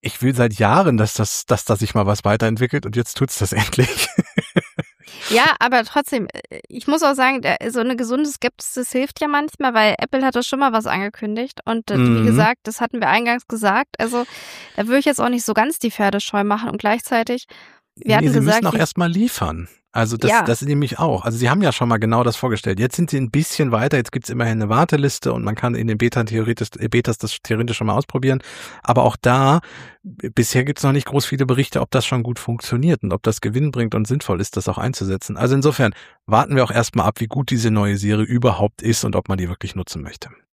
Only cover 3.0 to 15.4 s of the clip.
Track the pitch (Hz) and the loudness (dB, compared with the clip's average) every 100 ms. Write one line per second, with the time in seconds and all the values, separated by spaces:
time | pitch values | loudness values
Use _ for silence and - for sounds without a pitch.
3 | 113 - 135 - 101 104 98 - 123 - | -4 -2 -4 -2 -2 0 0 2 0 0
4 | - 698 - - - - - - - _ | -2 -2 -2 -4 -2 -4 -4 -12 -12 _
5 | - - - 226 294 277 247 247 220 294 | -20 -14 0 4 4 2 2 2 2 -4
6 | 285 233 - - - - - 247 - 311 | -2 -4 -4 -12 -16 -16 -14 -8 -2 2
7 | 311 277 254 269 135 - 226 233 233 247 | 2 4 2 2 -2 -2 -2 -2 -2 -2
8 | 226 254 302 - 240 _ - - 247 254 | -2 -2 -2 -2 -4 _ -10 -8 -4 -2
9 | 277 - 302 285 302 - 269 233 214 - | -4 -4 -2 0 -2 -2 0 2 2 2
10 | 240 262 269 247 247 269 277 220 220 180 | -2 0 0 0 -2 0 2 0 -2 -4
11 | 202 - 214 214 254 - - 226 - 196 | -4 -6 -6 -6 -6 -8 -6 -6 -2 2
12 | 123 117 110 110 220 240 220 - 233 240 | 4 4 4 4 2 0 -8 -6 -4 -2
13 | 170 202 240 240 - 226 208 208 285 - | 0 2 0 -2 -4 -2 0 0 -2 -4
14 | 226 240 240 - - - - - 214 262 | -2 -2 -4 -10 -18 -20 -12 -6 0 2
15 | 285 254 247 247 | 2 2 0 0